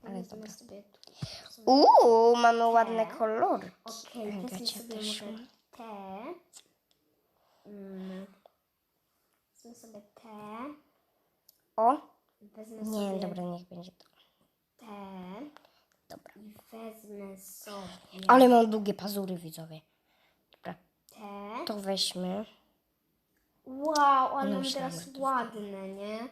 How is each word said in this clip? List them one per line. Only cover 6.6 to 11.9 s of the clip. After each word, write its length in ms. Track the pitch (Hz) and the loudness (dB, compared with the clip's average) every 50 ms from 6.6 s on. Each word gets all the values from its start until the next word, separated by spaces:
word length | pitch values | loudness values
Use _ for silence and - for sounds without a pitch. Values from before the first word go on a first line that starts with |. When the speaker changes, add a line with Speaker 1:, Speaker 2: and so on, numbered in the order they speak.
| _ _ _ _ _ _ _ _ _ _ _ _ _ _ _ _ _ _ _ _ _ | _ _ _ _ _ _ _ _ _ _ _ _ _ _ _ _ _ _ _ _ _
Speaker 2:
Mm, 640 | - 208 202 196 196 190 190 190 190 185 190 196 190 190 _ _ - _ _ _ _ _ _ _ _ _ _ _ _ _ _ _ _ _ _ _ _ _ | -20 -20 -18 -18 -16 -14 -14 -12 -12 -12 -14 -16 -18 -20 _ _ -20 _ _ _ _ _ _ _ _ _ _ _ _ _ _ _ _ _ _ _ _ _
wezmę 200 | _ _ 233 233 | _ _ -20 -20
sobie 260 | - - 226 220 202 208 _ _ | -20 -20 -20 -20 -20 -20 _ _
te. 140 | - _ 226 214 208 208 208 214 226 247 294 294 294 _ _ _ _ _ _ _ _ _ _ _ _ _ _ _ _ _ _ _ | -20 _ -20 -18 -18 -16 -16 -14 -14 -14 -14 -16 -18 _ _ _ _ _ _ _ _ _ _ _ _ _ _ _ _ _ _ _
Speaker 1:
O. 200 | - 220 233 | 2 2 2